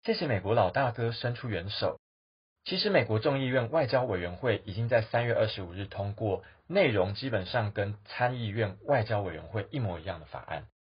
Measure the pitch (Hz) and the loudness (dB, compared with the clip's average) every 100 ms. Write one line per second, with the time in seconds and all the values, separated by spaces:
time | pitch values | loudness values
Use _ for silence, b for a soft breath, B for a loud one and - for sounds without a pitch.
0 | - 214 160 104 95 117 95 131 131 117 | -2 0 2 0 2 4 4 2 0 0
1 | 117 113 123 123 123 95 95 - 98 - | -4 -2 -4 -4 -4 -4 -4 -2 -2 -2
2 | _ _ _ _ _ _ - 185 208 180 | _ _ _ _ _ _ -6 -2 2 4
3 | 110 110 147 139 131 131 117 156 131 170 | 4 2 2 2 2 2 2 2 4 2
4 | 123 92 87 90 127 101 - 95 117 120 | 2 0 -2 -2 0 0 -2 -4 2 2
5 | 110 117 120 113 107 - 90 90 98 - | 4 0 2 2 2 0 -8 -8 -8 -4
6 | 101 107 110 92 B B _ 185 160 104 | -6 -2 -2 -2 B B _ 2 4 4
7 | 92 101 135 110 90 123 107 101 101 104 | 2 0 -2 -2 0 -2 -2 -2 -4 -4
8 | - - 123 127 113 104 104 92 120 139 | -10 -2 0 0 -4 -2 -2 -4 0 0
9 | 107 104 95 80 80 107 92 143 107 85 | 2 0 -2 -8 -6 -6 -4 -4 -2 -4
10 | 85 85 76 65 - 76 73 _ | -6 -10 -10 -14 -8 -10 -10 _